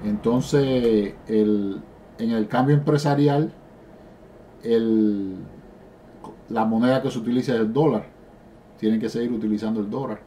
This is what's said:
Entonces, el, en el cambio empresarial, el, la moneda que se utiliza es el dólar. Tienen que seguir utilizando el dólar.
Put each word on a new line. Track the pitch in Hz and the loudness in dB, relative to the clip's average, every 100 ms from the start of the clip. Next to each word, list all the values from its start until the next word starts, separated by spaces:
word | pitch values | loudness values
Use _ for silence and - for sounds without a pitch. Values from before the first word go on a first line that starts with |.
| 104 | -4
Entonces, | 104 113 127 123 147 135 127 117 110 101 - - | -2 0 0 2 0 2 2 2 2 0 -8 -2
el, | 110 107 104 101 98 - - - - | 2 2 2 -2 -8 -14 -20 -20 -6
en | 117 | -2
el | 113 107 | -2 0
cambio | 151 135 | 0 4
empresarial, | 147 156 147 147 143 147 143 160 - - - - - - - - - - - | 2 2 0 2 2 2 2 -2 -6 -20 -20 -20 -20 -20 -20 -20 -20 -20 -12
el, | 117 113 113 110 107 101 98 92 92 - - - - - - - - - - | 0 2 4 2 2 0 -6 -10 -14 -20 -20 -20 -20 -20 -20 -20 -20 -20 -8
la | 113 | -2
moneda | 110 113 123 131 | 0 2 2 2
que | 131 | 0
se | 123 | -4
utiliza | 110 123 123 | -2 -2 0
es | 117 | 0
el | 110 | 0
dólar. | 123 156 107 - - - - - - - - | 2 2 0 -6 -20 -20 -20 -20 -20 -20 -4
Tienen | 110 110 | 0 0
que | 113 | -2
seguir | 113 120 | -4 -4
utilizando | 113 107 104 110 113 | -4 -2 -2 -2 -4
el | 104 | -4
dólar. | 120 131 104 | -6 -8 -10